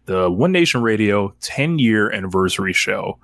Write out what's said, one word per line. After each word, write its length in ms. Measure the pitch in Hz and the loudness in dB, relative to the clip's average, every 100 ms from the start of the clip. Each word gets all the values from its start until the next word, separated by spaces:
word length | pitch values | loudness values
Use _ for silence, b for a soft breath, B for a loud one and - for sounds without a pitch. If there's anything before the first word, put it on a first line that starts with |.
| - | -6
the 240 | 92 90 | -2 0
One 220 | 92 170 | 2 2
Nation 300 | 180 165 127 | 2 2 2
Radio 520 | 117 107 107 101 98 - | 0 2 2 0 -2 -8
ten-year 720 | - - 147 160 117 107 104 | -10 -4 -2 2 2 4 0
anniversary 600 | 98 95 95 92 - 95 | -2 -2 0 0 0 -2
show, 460 | 92 - 101 95 - | -2 -2 -4 -6 -10